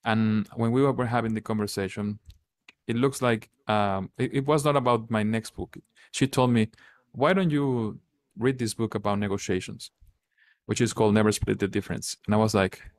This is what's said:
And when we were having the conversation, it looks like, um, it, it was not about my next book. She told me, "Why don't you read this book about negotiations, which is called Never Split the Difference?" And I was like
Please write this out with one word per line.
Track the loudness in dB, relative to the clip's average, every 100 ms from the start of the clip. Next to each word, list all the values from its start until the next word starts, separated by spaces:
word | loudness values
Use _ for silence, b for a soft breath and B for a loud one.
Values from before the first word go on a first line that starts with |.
And | 0 0 2 0 -2 -2
when | 0
we | 2
were | 2 0 -2
having | 0 -2
the | -4
conversation, | -4 -4 -2 -4 -6 -4 -6 -8 -14 -20 _ _ -20 _ -6
it | 0
looks | 0 0
like, | 0 0 -4 _ -2
um, | 0 0 -2 -6 -6
it, | -2
it | -2 0
was | 2 2
not | 2
about | 2 0 0
my | -2
next | 0 -2 -6 -12
book. | -12 -14 _ _ b
She | -2 0
told | 2 4
me, | 4 2 b b b b
"Why | 0 2
don't | 4 2
you | 2 0 0 -4 -8 _ _ _ -2
read | 0 0
this | -4
book | -2 -4 -2
about | -2 0
negotiations, | 0 -2 -2 -4 -4 -14 -18 _ -20 _ _ b b b -6
which | 0
is | 0
called | 2 4
Never | 6 4
Split | 2 -2 -2
the | 0
Difference?" | -2 -4 -8 -8 -10 0
And | 2
I |
was | 4
like | 2 0 -2 -20